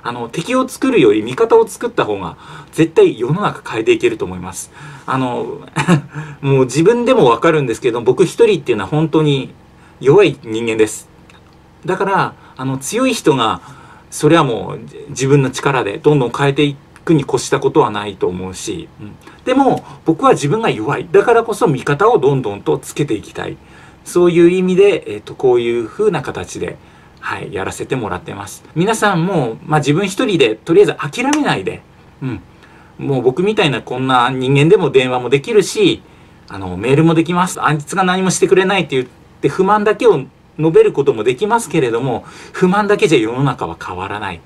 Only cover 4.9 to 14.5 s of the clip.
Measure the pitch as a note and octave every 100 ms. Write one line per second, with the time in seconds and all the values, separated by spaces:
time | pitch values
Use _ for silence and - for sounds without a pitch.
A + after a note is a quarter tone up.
4.9 | C#3+ - C3 C3 A#2+ A#2+ - - - C#3+
5.9 | D#3 - D3 D#3 - C#3 C3+ C3 D3 E3+
6.9 | A#3+ A#3+ B3+ D3+ A2+ E3 D#3 C3 A2 B2+
7.9 | A#2 A#2 B2+ F3 - A#3 F#3 C3+ A2 F#2
8.9 | D3+ D#3+ D#3+ D3+ C3+ A#2+ - - _ -
9.9 | - B2+ F3 F3+ - A#2 A2 A#2 A2 G#2+
10.9 | - - _ - - _ _ _ _ D#3
11.9 | F#3 G3 F#3+ A#2+ - - - C3 C3 -
12.9 | G#3+ C4 A3+ - C3+ A2 F#2+ - - -
13.9 | - - - D3 E3 C#3